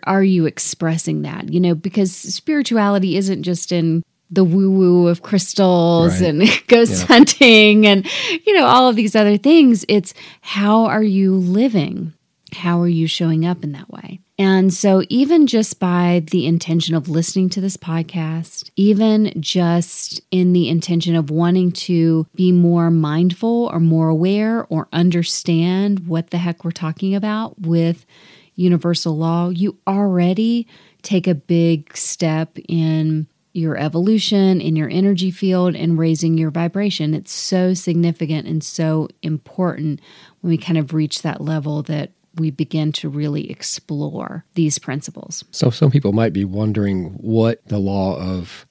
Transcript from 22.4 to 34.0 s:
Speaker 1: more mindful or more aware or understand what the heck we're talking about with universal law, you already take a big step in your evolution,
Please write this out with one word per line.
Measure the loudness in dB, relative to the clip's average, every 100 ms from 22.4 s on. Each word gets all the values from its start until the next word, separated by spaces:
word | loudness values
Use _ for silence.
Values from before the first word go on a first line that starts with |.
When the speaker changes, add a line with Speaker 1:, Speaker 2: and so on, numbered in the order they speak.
| 2
Speaker 1:
more | 4 4 2 2
mindful | 0 0 0 0 0 -2 -2 -2
or | 0
more | 0 2 2
aware | 0 0 0 -2 -4 -4
or | -6 -4
understand | 0 0 0 -2 -4 -2 0 0 0 -2 -4 -4
what | -6 -4
the | -6
heck | -4 -6
we're | -8
talking | -8 -8 -6 -4
about | -4 -4 -6 -8 -8
with | -2 0 0 -4 _ _ _ -20 _
universal | -2 0 0 0 -4 -4
law, | -4 -2 -2 -2
you | -2 -4 -4 -4
already | -2 0 0 0 0 -2 -2 -6 _ _ _
take | -4 -2 0
a |
big | -4 -2 0 2 0 -4
step | -12 -10 -4 -2 -2 -6 -10 -6
in | -2 0 0 -2 -4 -6 _ _
your | -6 -4 -4
evolution, | -4 -2